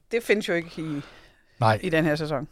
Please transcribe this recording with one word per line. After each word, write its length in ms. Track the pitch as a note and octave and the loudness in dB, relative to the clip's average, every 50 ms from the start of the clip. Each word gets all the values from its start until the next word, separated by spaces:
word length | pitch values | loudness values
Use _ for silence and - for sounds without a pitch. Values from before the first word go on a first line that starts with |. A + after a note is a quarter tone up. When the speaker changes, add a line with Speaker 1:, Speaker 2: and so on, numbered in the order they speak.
| _ _ | _ _
Speaker 1:
det 120 | - A#3 - | -4 -2 0
findes 260 | - G#3 G#3 - - | 2 2 2 2 0
jo 40 | F3 | -2
ikke 280 | E3+ E3 E3+ - - | -2 -2 -4 -8 -10
i, 200 | D#3+ D#3+ D3+ C#3+ C#3+ - - - - - _ _ _ _ _ - | -8 -6 -6 -6 -8 -10 -16 -20 -20 -20 _ _ _ _ _ 0
Speaker 2:
Nej. 200 | A#2+ A2 A2 G#2+ - | 2 4 4 2 0
Speaker 1:
i 60 | F#3 | 0
den 160 | E3 D#3+ D#3 | 2 2 2
her 100 | D#3+ D3+ | 2 2
sæson. 320 | D#3 D#3+ D3+ D#3 C3 D3+ - | 0 -2 -2 -4 -4 -6 -6